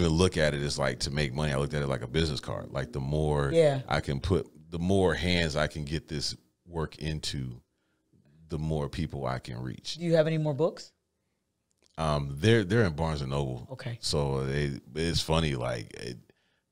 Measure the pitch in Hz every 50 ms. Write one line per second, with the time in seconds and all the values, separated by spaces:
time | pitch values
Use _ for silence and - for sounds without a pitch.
0 | 87 82 78 82 92 90 - 87 76 73 71 71 71 71 67 71 69 65 64 -
1 | - 73 69 76 76 64 62 73 78 73 67 69 71 69 76 73 71 67 65 58
2 | 62 62 64 80 82 76 69 62 - 64 55 50 - - - 69 67 - - 69
3 | 65 69 73 76 76 76 73 71 71 69 - 165 156 147 139 135 - - 69 71
4 | - 76 71 67 - - - 80 - - - - - - 87 82 87 92 98 98
5 | 92 85 73 71 80 90 90 87 82 76 71 76 76 76 - 78 73 71 80 76
6 | - - 82 71 - - - - _ _ _ _ _ 87 85 80 76 - - -
7 | 76 78 78 76 - - - 69 65 64 62 62 - _ _ _ _ _ _ _
8 | _ _ _ _ _ _ _ - 82 - 82 73 78 80 78 73 71 67 - 87
9 | 80 69 73 69 65 62 64 62 - 65 62 58 64 62 53 - - - - 156
10 | 175 165 165 160 151 160 160 160 151 151 139 127 160 - - - - - _ _
11 | _ _ _ _ _ _ _ _ _ _ _ _ _ _ _ _ _ _ - 78
12 | 80 78 73 73 69 69 69 71 85 110 117 113 98 87 110 120 107 85 73 73
13 | 82 80 78 71 69 65 69 71 71 64 64 60 60 - 131 - - 123 117 -
14 | - - - 73 71 69 67 67 67 67 67 71 71 71 67 - - - 64 76
15 | 82 85 78 - - - 80 82 80 73 69 62 60 62 60 58 50 - - -
16 | - 58 60 58 - _ _ _ _ _ _ _ _ _